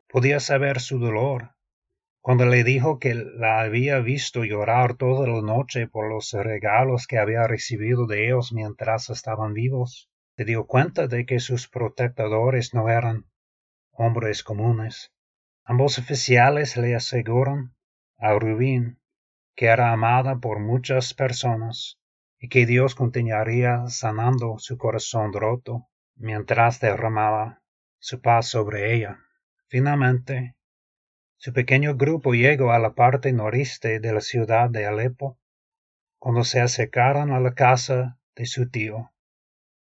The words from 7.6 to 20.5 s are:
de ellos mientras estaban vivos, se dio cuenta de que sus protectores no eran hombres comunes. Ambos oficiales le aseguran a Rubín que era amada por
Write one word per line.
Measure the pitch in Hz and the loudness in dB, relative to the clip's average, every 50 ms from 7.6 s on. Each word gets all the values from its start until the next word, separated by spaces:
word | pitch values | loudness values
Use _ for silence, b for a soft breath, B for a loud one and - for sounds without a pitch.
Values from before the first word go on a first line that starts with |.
| - - 120 104 107 117 123 120 120 | -4 -6 -6 -6 -2 -2 0 0 0
de | 107 104 104 110 | -2 -2 -2 0
ellos | 117 127 123 117 120 117 | 0 0 0 -2 -2 -4
mientras | 113 107 107 101 - - 110 113 110 - - | -6 -6 -8 -10 -6 -4 -2 -2 -2 -4 -8
estaban | 107 - - 113 113 107 107 107 104 | -12 -10 -8 -8 -6 -4 -4 -4 -4
vivos, | 107 120 131 135 127 123 123 - - - _ _ _ _ _ _ | -2 -2 -2 0 -2 -4 -4 -6 -12 -20 _ _ _ _ _ _
se | - 107 | -8 -4
dio | 104 113 113 104 | -2 -2 -2 -2
cuenta | - - 127 151 170 - 170 156 131 | 0 2 2 2 2 0 -2 -2 -2
de | 123 120 120 | -2 -4 -4
que | - 131 123 | -2 -4 -4
sus | 123 - 127 120 - | -2 -4 -6 -6 -6
protectores | - - 120 117 107 - - 127 120 123 - 113 104 110 110 113 131 131 123 113 - - | -8 -8 -6 -6 -6 -4 -4 -4 -4 -4 -4 -4 -2 0 0 2 2 0 0 -2 -2 -2
no | 120 110 113 | -2 0 2
eran | 117 117 117 110 110 113 - _ _ _ _ _ _ _ _ _ _ _ _ _ | 2 2 0 0 -2 -4 -6 _ _ _ _ _ _ _ _ _ _ _ _ _
hombres | _ - 117 117 113 117 113 107 101 - - | _ -2 0 0 0 0 -2 -4 -4 -6 -6
comunes. | - 107 101 110 120 117 110 110 113 - - - - _ _ _ _ _ _ _ _ _ _ _ | -8 -6 -2 0 0 0 0 -2 -6 -10 -12 -18 -20 _ _ _ _ _ _ _ _ _ _ _
Ambos | - 123 123 135 143 - - | -2 0 2 2 2 0 -2
oficiales | 120 - 147 127 - - 123 120 120 135 147 147 147 - - | -4 -4 -4 -4 0 2 4 6 6 6 4 2 -2 -2 -2
le | 123 120 120 120 | -2 -2 -2 -2
aseguran | 117 - - - 120 101 113 117 127 131 135 139 143 127 123 - _ _ _ _ _ _ _ _ _ | -2 -4 -4 -4 -4 -2 0 0 0 0 0 -2 -4 -6 -10 -14 _ _ _ _ _ _ _ _ _
a | 113 107 104 | 0 2 2
Rubín | 104 113 113 110 110 127 135 131 123 120 120 123 - _ _ _ _ _ _ _ _ _ _ _ | 2 2 0 0 0 0 0 0 0 -2 -2 -6 -12 _ _ _ _ _ _ _ _ _ _ _
que | - 120 | 0 4
era | 113 113 113 120 120 117 | 4 6 6 4 4 2
amada | 110 113 117 123 127 127 135 135 123 | 2 2 2 4 2 2 0 -2 -4
por | - 117 | -4 -4